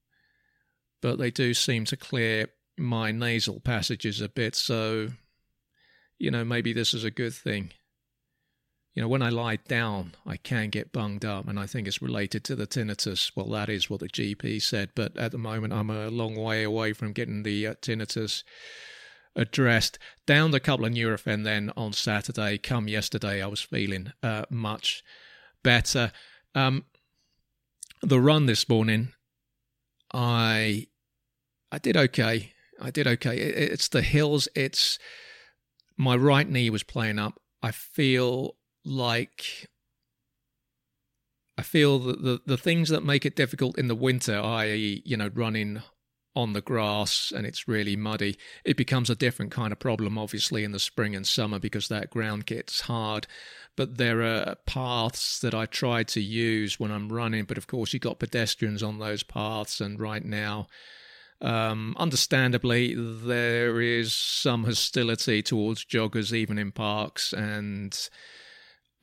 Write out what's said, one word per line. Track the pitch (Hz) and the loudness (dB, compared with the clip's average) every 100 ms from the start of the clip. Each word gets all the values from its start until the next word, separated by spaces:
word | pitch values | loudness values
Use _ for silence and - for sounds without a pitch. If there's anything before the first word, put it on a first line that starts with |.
| _ _ _ _ _ _ _ _ _ _ | _ _ _ _ _ _ _ _ _ _
but | 123 127 | -2 0
they | 123 | -2
do | 131 123 | 0 2
seem | 117 - 117 107 | 2 2 0 -2
to | 139 | -6
clear | - 123 113 110 - _ _ - | -4 -2 0 0 -2 _ _ -6
my | 123 113 107 | -2 0 0
nasal | 113 120 117 107 101 | -2 0 0 -2 -2
passages | 123 113 - - 113 107 | -2 0 -2 -2 -4 -4
a | 107 | -4
bit, | - 113 - | -2 -2 -2
so, | - 113 110 110 110 123 _ _ _ _ _ _ _ _ _ - | 0 0 0 -2 -4 -8 _ _ _ _ _ _ _ _ _ -4
you | 143 | -2
know, | 120 117 | 0 0
maybe | 120 117 | 0 0
this | 117 113 | 0 0
is | 117 | 0
a | 110 | -4
good | 104 117 | -4 -6
thing." | - 104 104 87 - _ _ _ _ _ _ _ _ _ _ _ | -4 -4 -4 -6 -12 _ _ _ _ _ _ _ _ _ _ _
You | 143 | -4
know, | 117 | 0
when | 135 | 2
I | 117 | 2
lie | 117 117 107 | 0 0 -2
down, | - 120 117 98 87 - 107 | -2 -2 0 -2 -6 -12 -12
I | 101 | -10
can | - 123 107 | -4 -2 -2
get | 107 - | -4 -4
bunged | 123 104 101 | -4 -4 -4
up, | 110 98 107 | -6 -6 -6
and | 101 | -6
I | 98 | -6
think | 123 98 | -6 -4
it's | - | -4
related | 131 110 101 107 - | -4 -2 -4 -4 -6
to | 135 | -6
the | 104 | -4
tinnitus. | 131 107 101 110 92 - - | -2 -2 -2 -2 -2 -2 -4
Well, | 98 | -4
that | 107 104 | -2 -2
is | 101 - | -2 -2
what | 101 | -4
the | 90 | -6
G | - 107 | -4 -4
P | 101 120 107 | -4 -4 -2
said, | - 110 98 - | 0 0 -2 -2
but | 107 - | -4 -4
at | 117 | -4
the | 120 | -4
moment | 113 110 107 | -4 -4 -2
I'm | 104 107 | -2 -2
a | 107 107 | -4 -4
long | 117 113 110 | -2 -2 -2
way | 110 110 | 0 0
away | 107 110 110 | 2 0 0
from | 107 107 | -2 -4
getting | 104 120 104 | -4 -4 -4
the, | 104 104 107 | -2 -2 -2
uh, | - | -4
tinnitus | - 110 107 117 104 - - - - - - - - - _ - | -4 -4 -2 -4 -2 -4 -8 -18 -20 -18 -18 -20 -20 -20 _ -2
addressed. | 113 - 127 113 - - - - - | 0 4 4 6 2 -4 -20 -4 4
Downed | 147 160 139 | 6 6 4
a | |
couple | - 127 | 2 0
of | 113 | 2
Nurofen | 120 113 104 - 107 | 2 0 0 0 0
then | 107 107 104 - | 0 0 -2 -4
on | 110 | -4
Saturday. | - 117 104 117 117 104 104 | -2 0 0 -2 -2 0 0
Come | - 123 107 | 0 -2 0
yesterday, | 107 - 104 104 101 | -2 -2 -2 -2 -2
I | 98 | -2
was | 104 | -6
feeling, | - 120 98 95 98 - | -4 -2 -2 -2 -8 -6
uh, | 120 107 - | -4 -2 -4
much | 120 107 110 - - - - - - - _ | -4 -4 -4 -4 -4 -8 -20 -20 -20 -20 _
better. | 127 120 - 135 113 - - - _ 139 | 4 4 4 0 0 -4 -20 -20 _ 2
Um, | 131 135 - _ _ _ _ _ _ _ _ _ - - | 2 2 -4 _ _ _ _ _ _ _ _ _ -20 -4
the | - 131 | 4 8
run | 139 156 135 | 8 8 6
this | 107 - | 4 4
morning, | 113 110 110 127 - _ _ _ _ _ _ _ _ - | 4 6 2 0 -8 _ _ _ _ _ _ _ _ -8
I, | 127 120 117 113 110 110 104 - _ _ _ _ _ _ _ - | -2 2 4 4 4 2 0 -4 _ _ _ _ _ _ _ -10
I | 151 | -2
did | 247 180 | 4 6
okay. | 131 - 113 113 101 _ _ - | 4 4 2 0 -4 _ _ -12
I | 127 | -4
did | 147 135 | 0 2
okay. | 120 127 - | 2 0 -2
It, | - - 143 | -2 0 0
it's | - - | 0 0
the | 127 | 2
hills. | - 147 151 147 - 147 | 4 4 4 2 2 0
It's, | 135 - - - - - - - - _ _ _ _ - | 0 2 0 0 -8 -20 -20 -20 -20 _ _ _ _ 0
my | 131 123 | 2 6
right | 143 139 151 | 6 6 4
knee | 127 117 | 2 2
was | 107 | 0
playing | - 131 110 104 | -2 -2 0 0
up. | 107 - _ _ | -2 -6 _ _
I | 120 | -6
feel | - - - 135 127 123 127 131 - _ _ 143 | -6 -6 2 4 6 4 0 -4 -8 _ _ -6
like, | 135 120 117 - - - - - _ _ _ _ _ _ _ _ _ _ _ _ _ _ _ _ _ _ - | -2 2 0 -2 -6 -10 -10 -16 _ _ _ _ _ _ _ _ _ _ _ _ _ _ _ _ _ _ -12
I | |
feel | - 160 147 135 | 0 4 6 6
that | 127 - | 2 -2
the, | 127 123 - | 0 -2 0
the | 127 | 0
things | 175 170 156 | 4 4 4
that | 156 | 2
make | 143 143 143 | 2 2 2
it | - | 0
difficult | 127 - 127 - | 0 0 -2 0
in | 127 | 0
the | 113 | 2
winter, | 127 127 - 104 | 2 2 0 0
i | 107 113 107 | 0 0 0
e, | 107 107 101 | 0 0 -2
you | - 113 | -2 -2
know, | 104 | -2
running | 113 113 107 104 107 - _ _ _ _ 131 | -2 -2 0 -2 -6 -12 _ _ _ _ -2
on | 117 | 0
the | 101 | -2
grass | - 95 107 104 101 - - - | -2 0 2 2 0 0 0 -4
and | 107 | -6
it's | - - | -6 -2
really | 107 104 101 | 0 0 0
muddy, | 107 107 101 101 - - | -2 0 -2 -4 -10 -4
it | - 139 | 0 0
becomes | 120 131 113 | 2 2 2
a | 113 | 2
different | 123 - 104 | 0 0 -6
kind | - 107 | -4 -4
of | 104 | -2
problem, | 131 110 101 110 | -2 0 -2 -4
obviously, | 107 104 - 110 | -4 -2 -2 0
in | 104 | -2
the | 98 | -2
spring | - - 104 98 | -2 0 -2 0
and | 98 | 0
summer | - 107 101 | 0 0 -2
because | 107 104 - | -4 -4 -4
that | 107 95 | -4 -4
ground | 113 110 104 - | -4 -2 -4 -4
gets | 117 - - | -6 -4 -4
hard. | - 117 107 107 - - - - - - | -2 -2 -2 -4 -6 -14 -20 -20 -10 -4
But | 127 123 | -4 0
there | 120 113 | 2 2
are | 113 110 95 - - | 2 0 -2 -4 -4
paths | 135 127 120 113 - - - | -2 0 0 0 -2 -4 -2
that | 123 | -2
I | 110 110 | -2 -2
try | - 127 117 | -2 0 2
to | 113 113 | 0 -2
use | 101 113 117 110 104 - | -2 0 2 2 0 -2
when | 107 | -4
I'm | 107 104 | -4 -4
running, | 113 113 110 | -4 -2 -2
but | 104 104 | -2 -6
of | - | -4
course | 127 110 | -4 -2
you've | 131 | -2
got | 120 - | -4 -4
pedestrians | 120 120 113 - 107 104 | -2 0 0 0 0 0
on | 107 107 | -4 -4
those | 107 104 | -4 -4
paths, | - 107 107 110 104 - | -6 -4 -4 -4 -4 -4
and | 101 104 | -4 -4
right | 110 107 | -4 -4
now, | - 107 107 104 - - - - - - - - | -4 -4 -2 -4 -8 -14 -20 -20 -20 -20 -20 -6
um, | 127 113 113 110 110 - | -2 0 0 -2 -4 -2
understandably, | 170 127 - 135 127 123 123 120 123 117 | 0 2 4 4 4 4 4 4 2 0
there | 117 113 120 120 120 117 120 117 | -4 -4 -2 2 2 2 2 2
is | 117 120 110 | 2 2 0
some | - - - 139 117 | 0 0 0 2 2
hostility | 113 113 - 131 117 113 - 107 | 2 2 2 2 2 2 2 2
towards | - 113 107 110 | 2 2 2 -2
joggers, | - 117 107 113 104 | -2 0 0 0 0
even | 113 110 104 | 0 0 -2
in | 101 | -4
parks, | - 107 107 107 - - | -2 -2 -2 -2 -4 -4
and | 101 107 104 104 101 101 - - - - - - - - _ _ _ | -2 -4 -4 -6 -6 -6 -6 -8 -12 -20 -20 -20 -20 -20 _ _ _